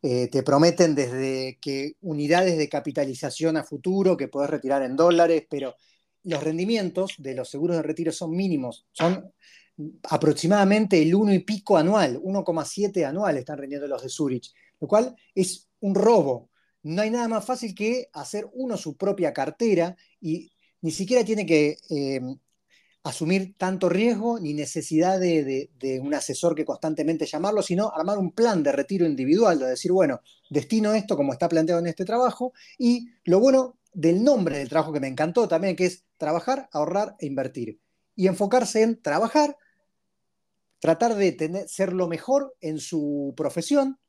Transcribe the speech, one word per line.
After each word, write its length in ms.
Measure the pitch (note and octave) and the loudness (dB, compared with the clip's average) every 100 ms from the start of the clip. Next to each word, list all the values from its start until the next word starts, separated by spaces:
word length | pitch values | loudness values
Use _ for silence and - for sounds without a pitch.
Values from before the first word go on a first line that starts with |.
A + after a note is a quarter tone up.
eh, 220 | C#3+ B2 B2 | 0 0 0
te 160 | C#3 | 0
prometen 540 | - C#3 E3 E3+ F3 C#3+ | 4 6 6 6 4 4
desde 600 | B2+ B2+ C3+ C3 C3 B2+ | -2 -2 -4 -4 -6 -10
que 340 | - C3+ C#3+ - | -6 -6 -6 -10
unidades 580 | G3 D3+ D3 F3 F#3 E3 | -10 -6 0 2 2 0
de 100 | D3+ | -2
capitalización 880 | D3 C#3+ C#3 C#3 B2+ C#3+ - E3 D#3 | -4 -6 -4 -4 -4 -8 -4 -2 -2
a 60 | |
futuro 540 | - C#3+ F#3 F#3+ F#3+ D#3+ | -6 -8 -4 0 2 2
que 100 | C3+ | -2
podés 240 | C#3 C#3+ | -4 -2
retirar 320 | D3+ C3 C#3 | -2 0 0
en 140 | C3 C3+ | 0 4
dólares, 500 | E3+ E3+ E3+ E3 - | 6 6 4 4 0
pero 280 | C#3+ C3 - _ _ _ _ | -8 -8 -10 _ _ _ _
los 180 | F#3 D3+ | -6 -4
rendimientos 720 | C#3+ E3 F#3+ A3+ F#3 F3 F#3+ - | -2 -2 -2 -2 -2 -4 -6 -6
de 160 | C3+ | -10
los 140 | C3 B2+ | -8 -8
seguros 280 | C#3 E3+ E3+ | -4 -2 -2
de 80 | |
retiro 260 | D3+ D#3 D#3+ | -2 -4 -4
son 220 | D#3+ E3+ | -4 -6
mínimos, 520 | E3+ F#3+ D#3 B2+ A#2 _ | -2 0 -2 -4 -12 _
son 420 | - E3 F#3 - _ _ _ _ - D3+ - - | -2 0 0 -6 _ _ _ _ -14 -14 -14 -4
aproximadamente 920 | D#3 D3+ D3 E3 G#3 G3 G#3 G#3+ F#3 | 2 2 2 2 4 6 4 4 4
el 140 | D#3 | 4
uno 180 | F#3 G#3+ | 4 4
y 60 | F#3+ | 2
pico 380 | - G#3 - F#3+ | 0 -8 2 4
anual, 420 | D#3 G#3+ D#3 B2 | 4 4 2 -2
uno 220 | F#3 G3 | -4 -4
coma 220 | F#3 E3 | -2 -4
siete 400 | C#3 - G3+ G3 | -4 -4 -2 -2
anual 320 | C#3+ D#3+ G3+ D3 | -2 -2 -2 -2
están 220 | B2 D3 | -6 -12
rindiendo 280 | C#3 C#3+ C#3+ | -10 -8 -6
los 160 | B2+ | -8
de 60 | B2+ | -8
Zurich, 440 | - D3 B2+ - _ _ _ | -4 -4 -4 -8 _ _ _
lo 80 | D3+ | 0
cual 260 | G#3 B3 - _ - | 2 0 -6 _ -2
es 320 | F#3 - _ _ | -2 -4 _ _
un 160 | G3+ | -2
robo. 560 | G3 G#3 A#3 C#3 A#2+ - _ _ _ | 2 4 4 4 -2 -8 _ _ _
No 200 | D3+ E3+ | -8 -4
hay 80 | A3 | -2
nada 180 | A#3 A#3 | -2 -2
más 160 | A3 | -4
fácil 280 | - B3+ A3+ | -4 -6 -6
que 360 | F3+ G#3+ B3 - | -4 -4 -4 -6
hacer 360 | D#3 C#3+ G#3 G#3+ | -14 -10 -10 -10
uno 220 | B3 C4 G#3 | -8 -6 -6
su 200 | D#3+ C#3 | -8 -4
propia 360 | F#3+ G3 E3 | -4 0 -2
cartera 640 | D3 C#3 - A#3 F#3 E3+ F#3 _ _ | -2 -6 -2 2 2 0 -4 _ _
y 300 | E3+ E3 - _ _ _ | -6 -6 -8 _ _ _
ni 100 | E3 | -6
siquiera 340 | D#3 F#3+ B3 | -4 0 0
tiene 220 | G#3+ A3 F3 | 2 -2 2
que, 300 | D#3+ D3 - - | 4 4 0 -6
eh, 300 | D3 C#3 C3+ B2+ C3+ _ _ _ _ _ _ | -4 -2 -4 -6 -12 _ _ _ _ _ _
asumir 520 | C#3+ - D#3+ F#3+ F#3+ - | -10 -6 0 0 -2 -4
tanto 300 | F#3 F#3+ F#3 | -4 0 0
riesgo 500 | F3 A3+ G#3+ A3+ A#3 | 2 2 0 -2 -4
ni 160 | E3 | -4
necesidad 640 | D3 C#3+ E3 D#3 D#3 F3+ F#3+ | -6 -6 -6 -2 2 2 2
de, 240 | F3+ E3 | 2 2
de, 280 | C3+ C3+ C#3+ _ | 0 -4 -6 _
de 220 | C3+ C3 | -6 -4
un 160 | C#3 | -4
asesor 400 | D3 - C3 F3 | -4 -4 -2 0
que 100 | D#3 | 0
constantemente 640 | D3+ B2+ D#3+ D#3 D3+ D#3+ D#3 | -4 -4 -4 -2 -2 -2 -4
llamarlo, 340 | D3+ F#3+ G#3 | -4 -2 -2
sino 300 | - F3+ G#3+ | -2 -2 -2
armar 240 | - E3+ G#3 | -2 -4 -2
un 140 | F3+ | -2
plan 320 | - A#3 G3 | 2 2 2
de 80 | C#3+ | 0
retiro 340 | C#3 C3+ F#3+ | 0 -2 0
individual, 540 | E3+ C3+ C3 F3 A3 D#3+ | 0 0 2 4 4 2
de 120 | B2+ | 0
decir, 200 | B2+ - | -2 0
"Bueno, 300 | F#3 D#3+ B2+ _ _ _ | 2 2 0 _ _ _
destino 460 | C#3+ B2+ A3 G#3+ | -4 0 0 2
esto 220 | G#3+ G3+ - | 0 0 0
como 160 | C#3 | 0
está 160 | B2+ E3+ | 0 0
planteado 320 | E3 D#3+ E3+ | 2 2 0
en 80 | E3+ | 0
este 160 | E3 | -6
trabajo", 480 | F#3 A3+ B3 - B3 _ - - | -4 0 0 0 -8 _ -20 -2
y 300 | A#3+ A#3+ A#3 _ | 2 2 -2 _
lo 160 | - F3+ | 2 6
bueno 380 | B3+ C4 B3+ _ _ | 6 4 2 _ _
del 300 | F#3+ D#3 F3+ | 0 2 4
nombre 360 | B3 C4 E3+ C#3+ | 4 4 2 -2
del 100 | C3+ | -2
trabajo 240 | D3 D3+ | -2 0
que 80 | D3 | -2
me 80 | C3+ | -4
encantó 400 | C3 D#3 F3+ A3+ | -2 0 2 2
también, 260 | D#3+ F#3+ | 2 0
que 120 | F3+ F3+ | 0 -2
es 180 | F3+ _ _ | -2 _ _
trabajar, 520 | D3+ E3 D#3+ C4+ C4+ | -2 -2 -2 -4 -4
ahorrar 460 | D3+ D3+ F#3+ G#3 - | -4 -2 -2 -4 -6
e 80 | D3+ | -8
invertir, 540 | C3+ B2+ C3 A#2 G#2+ _ _ _ | -4 -6 -6 -10 -12 _ _ _
y 140 | - F#3+ | 0 0
enfocarse 540 | F#3 G3+ B3 B3 A3 | 2 2 2 2 2
en 200 | A3+ A3+ | 2 2
trabajar, 540 | - D3 A3+ D4+ D4 C#4+ _ _ _ _ _ _ _ _ _ _ _ _ | -2 0 2 2 2 -2 _ _ _ _ _ _ _ _ _ _ _ _
tratar 360 | D#3 E3 A#3 G#3+ | 0 2 2 2
de 160 | G3 | 0
tener, 360 | - D#3+ F3+ F#3+ | 0 -6 -6 -10
ser 240 | - F#3+ | -4 -4
lo 160 | F#3 F3+ | -2 -4
mejor 460 | E3 - C#4 C4+ - | -4 0 0 0 -10
en 180 | D#3+ D#3 | -8 -8
su 560 | - E3 D3 C#3+ C#3 B2+ | -6 -4 -2 -4 -6 -4
profesión 640 | D3 E3+ E3+ D4 C4+ C4+ | -4 -4 0 2 2 -4